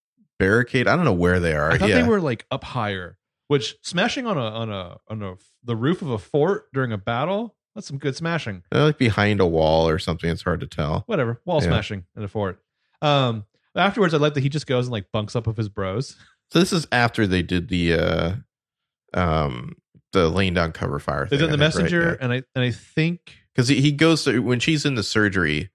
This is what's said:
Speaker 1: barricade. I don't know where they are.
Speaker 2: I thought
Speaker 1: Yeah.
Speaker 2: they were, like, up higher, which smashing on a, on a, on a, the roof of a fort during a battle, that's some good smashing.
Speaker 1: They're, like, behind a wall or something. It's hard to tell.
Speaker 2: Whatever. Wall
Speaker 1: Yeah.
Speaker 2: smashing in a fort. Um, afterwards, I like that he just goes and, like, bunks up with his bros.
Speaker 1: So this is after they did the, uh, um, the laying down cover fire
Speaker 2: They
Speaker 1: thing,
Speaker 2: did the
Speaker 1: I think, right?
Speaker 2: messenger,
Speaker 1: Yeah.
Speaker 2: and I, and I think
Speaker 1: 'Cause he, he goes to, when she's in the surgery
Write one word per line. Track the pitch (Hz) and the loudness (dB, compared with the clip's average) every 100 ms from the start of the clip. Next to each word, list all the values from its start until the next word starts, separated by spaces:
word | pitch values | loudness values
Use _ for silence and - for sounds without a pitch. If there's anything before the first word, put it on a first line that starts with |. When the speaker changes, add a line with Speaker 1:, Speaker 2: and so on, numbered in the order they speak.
| _ _ _ - | _ _ _ -2
Speaker 1:
barricade. | 95 113 123 131 113 | 2 2 2 0 2
I | 147 | 2
don't | 160 | 2
know | |
where | 90 87 90 | 4 4 4
they | 85 | 2
are. | 76 73 | 2 2
Speaker 2:
I | 82 | 2
thought | 208 | 4
Speaker 1:
Yeah. | 202 | 4
Speaker 2:
they | 240 | 4
were, | 208 | 2
like, | 156 117 - | 0 -4 -6
up | 135 | -8
higher, | - 127 104 95 87 92 _ _ - | -8 -6 -4 -6 -10 -16 _ _ -2
which | 143 110 - | -2 -2 -12
smashing | - 175 233 285 240 | -8 -2 -2 -2 -4
on | 170 | -4
a, | 113 | -4
on | 110 113 | -4 -6
a, | 101 90 95 - | -6 -10 -14 -12
on | 110 | -10
a, | 98 92 _ _ | -10 -12 _ _
the | 120 113 | -6 -2
roof | 127 175 | 0 -2
of | 160 | -2
a | 113 | -6
fort | - 147 160 202 - | -2 0 0 0 -6
during | 135 127 | -6 -4
a | 107 | -4
battle, | 101 117 156 202 233 _ _ | -4 -2 -2 -4 -6 _ _
that's | - - | -18 -12
some | 139 | -8
good | 143 135 | -6 -6
smashing. | 165 165 117 92 - | -4 -4 -6 -10 -4
Speaker 1:
They're, | 127 | 2
like, | 151 151 | 2 2
behind | 120 104 104 101 | 2 4 2 4
a | 90 | 2
wall | 80 78 80 82 | 4 4 4 2
or | 78 | 0
something. | - 85 85 | -2 -4 -2
It's | 82 | -2
hard | - 80 | -2 -4
to | 78 | -4
tell. | - 76 85 - | -4 -2 -2 -2
Speaker 2:
Whatever. | 202 117 117 - | -2 -2 -4 -2
Wall | 165 | 0
Speaker 1:
Yeah. | 87 | 2
Speaker 2:
smashing | 113 104 101 87 - | 0 -2 -10 -12 -12
in | |
a | 104 | -8
fort. | 110 98 87 _ _ _ - | -6 -6 -8 _ _ _ -4
Um, | 151 143 127 110 104 _ _ - | 0 2 2 -2 -8 _ _ 0
afterwards, | 190 214 185 | 0 2 2
I | 156 | 2
like | 151 147 | 0 0
that | |
he | 139 | -2
just | 147 - | -2 -2
goes | 127 127 | -2 -2
and, | |
like, | 113 - | -6 -6
bunks | 110 107 123 | -6 -4 -4
up | 117 | -4
with | 110 | -4
his | 104 | -4
bros. | 101 95 101 139 - _ _ _ | -4 -6 -4 -6 -10 _ _ _
Speaker 1:
So | 165 | 2
this | 185 | 2
is | 180 143 | 0 0
after | 123 117 - 104 | 2 2 2 2
they | 90 | 2
did | 85 90 87 | 0 -2 -2
the, | 90 85 | 0 2
uh, | 82 85 82 85 113 - _ _ _ _ _ _ | 2 2 0 -2 -4 -10 _ _ _ _ _ _
um, | - 87 78 73 62 67 - _ _ _ | -2 0 2 0 -4 -12 -16 _ _ _
the | 95 82 | 2 2
laying | 90 95 | 2 0
down | 87 82 | 0 -2
cover | - 95 71 | -2 -6 -6
fire | - 71 69 | -4 -4 -2
Speaker 2:
They | 143 | 0
Speaker 1:
thing, | 160 | 0
Speaker 2:
did | 147 | 2
the | 156 | 2
Speaker 1:
I | |
think, | 156 | 2
right? | |
Speaker 2:
messenger, | 165 170 170 | 0 0 0
Speaker 1:
Yeah. | - | -2
Speaker 2:
and | 127 | -4
I, | 123 - 131 | -4 -4 -4
and | |
I | 123 | -2
think | 117 - - 160 175 - - _ - | -4 -6 -2 -2 -2 -10 -20 _ -2
Speaker 1:
'Cause | 120 | 2
he, | 127 | 4
he | 147 | 2
goes | 143 160 156 - | 4 4 4 2
to, | 117 | 0
when | 123 123 | 0 0
she's | 143 156 143 | 0 0 0
in | 127 | -2
the | |
surgery | 101 110 104 92 80 76 - | 0 2 2 2 0 0 -4